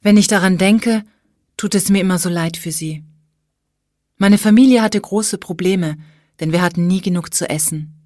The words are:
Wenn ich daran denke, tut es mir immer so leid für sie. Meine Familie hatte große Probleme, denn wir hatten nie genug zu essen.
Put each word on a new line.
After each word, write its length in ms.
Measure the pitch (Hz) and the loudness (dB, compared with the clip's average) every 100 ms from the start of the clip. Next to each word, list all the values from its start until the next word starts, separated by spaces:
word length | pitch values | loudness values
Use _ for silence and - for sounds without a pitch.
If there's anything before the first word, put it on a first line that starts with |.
Wenn 160 | 208 208 | 6 4
ich 100 | 202 | 4
daran 300 | 202 185 180 | 2 0 2
denke, 460 | 190 220 240 220 214 _ _ _ _ - | 2 2 0 -4 -6 _ _ _ _ -8
tut 200 | 208 202 | -4 -2
es 140 | - | 0
mir 120 | 196 | 0
immer 180 | 185 180 | 2 -2
so 100 | 180 | -2
leid 280 | 170 165 165 | -4 -4 -6
für 140 | 170 | -10
sie. 320 | 156 160 151 - _ _ _ _ _ _ _ _ _ _ _ | -8 -8 -10 -16 _ _ _ _ _ _ _ _ _ _ _
Meine 200 | 196 208 | 2 4
Familie 440 | 214 214 262 247 | 4 6 6 4
hatte 180 | 220 214 | 2 -2
große 380 | - 208 214 190 | -4 -4 -4 -8
Probleme, 600 | - 170 180 190 165 151 - _ _ _ | -10 -4 -2 -2 -4 -8 -16 _ _ _
denn 120 | 160 | -2
wir 100 | 170 | 0
hatten 260 | 180 - 175 | 0 -2 -2
nie 140 | 185 | -2
genug 320 | 190 175 160 | -2 -4 -4
zu 160 | - 170 | -8 -6
essen. 440 | 151 - 156 151 - | -4 -4 -6 -12 -18